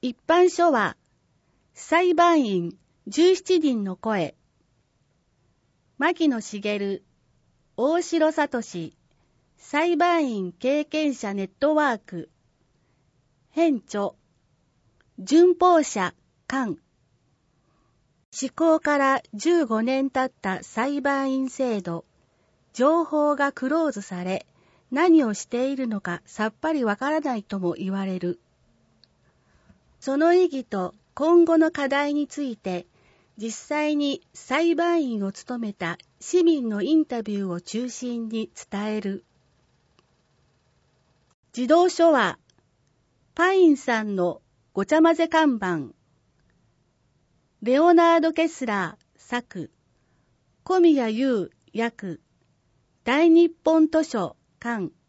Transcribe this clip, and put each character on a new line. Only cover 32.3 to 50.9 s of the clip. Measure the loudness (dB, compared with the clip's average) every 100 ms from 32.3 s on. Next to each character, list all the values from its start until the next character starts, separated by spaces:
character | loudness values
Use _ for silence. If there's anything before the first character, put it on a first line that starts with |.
| -6
い | -8 -8
て、 | -8 -8 -10 _ _ _ _ -12
実 | -12
際 | -12 -8 -4 -2 -2
に | -2 -4 _
裁 | -20 -6 -2 0 0
判 | 0 0
員 | -2 -4 -6
を |
務 | -8 -12 -8 -8
め |
た | -8 -8 -8 _ _
市 | -2 2
民 | 2 2 0
の | -4
イ | 2
ン | 2
タ | 2 -4
ビ | -6 -6
ュ |
ー | -4
を | -6
中 | -8 -8 -8
心 | -8 -8 -8 -6
に | -8 -8 -12 -12
伝 | -8 -6
え | -4
る。 | -6 -8 _ _ _ _ _ _ _ _ _ _ _ _ _ _ _ _ _ _ _ _ _ _ _
児 | -8 2
童 | 4 4
書 | 4 4
は、 | 4 2 -2 _ _ _ _ _ _ _ _ _
パ | -2 0
イ | 6 4
ン | 4
さ | 0 -4
ん | -4
の | -2 -2 -4 _ _ _
ご | -6 0
ち |
ゃ | 4
混 | 4 4
ぜ | 2
看 | 2 2 0
板。 | -4 -6 -8 -16 _ _ _ _ _ _ _ _ _ _ _ _ _ _ _ _
レ | 0 2
オ | 6
ナ | 6 6 4
ー |
ド・ | 2
ケ | 0 -4
ス | -4 -6
ラ | -4 -6 -10
ー | _ _
作、 | _ -10 -8 -14 -14 _ _ _ _ _ _ _ _ _
小 | -4 4
宮 | 4